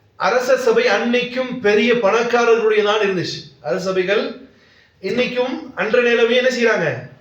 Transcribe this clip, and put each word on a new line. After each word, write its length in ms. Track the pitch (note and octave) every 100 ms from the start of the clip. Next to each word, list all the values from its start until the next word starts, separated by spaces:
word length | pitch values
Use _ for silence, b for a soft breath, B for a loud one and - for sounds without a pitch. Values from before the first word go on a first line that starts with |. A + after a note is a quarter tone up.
| _ -
அரச 400 | F#3 B3 B3 B3+
சபை 300 | A#3 A3+ G#3+
அன்னைக்கும் 760 | G3+ A#3+ B3 A#3+ C4 B3 -
பெரிய 340 | G3+ A3 A#3
பணக்காரர்களுடைய 880 | A#3+ G3 A3 A#3 A#3+ A#3 A3+ G#3+ G#3
தான் 180 | G#3 A3
இருந்துச்சு. 540 | G3+ F3+ D3+ - - -
அரச 240 | C#3+ F3+
சபைகள் 560 | F3+ F3+ F3+ G#3+ C4+ - - b b b b b
இன்னைக்கும் 680 | F#3+ A#3 A#3+ B3 B3+ D#4 -
அன்ற 280 | - G#3 B3
நிலவே 340 | A#3+ A#3 A3+ B3+
என்ன 120 | B3+
செய்யறாங்க 640 | A#3+ A3+ G3+ D#3+ A#2+ - -